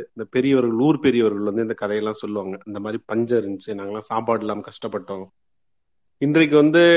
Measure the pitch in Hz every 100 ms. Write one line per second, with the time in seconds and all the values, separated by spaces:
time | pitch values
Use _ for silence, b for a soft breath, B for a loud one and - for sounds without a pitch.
0 | - - 107 127 135 135 120 113 147 147
1 | 147 120 110 101 104 107 113 113 104 107
2 | 107 107 104 104 95 98 107 101 107 110
3 | - 110 117 120 101 95 - 101 98 107
4 | - 113 117 110 107 104 104 - 113 101
5 | 90 95 95 _ _ _ _ _ _ _
6 | _ - 139 160 156 151 151 165 170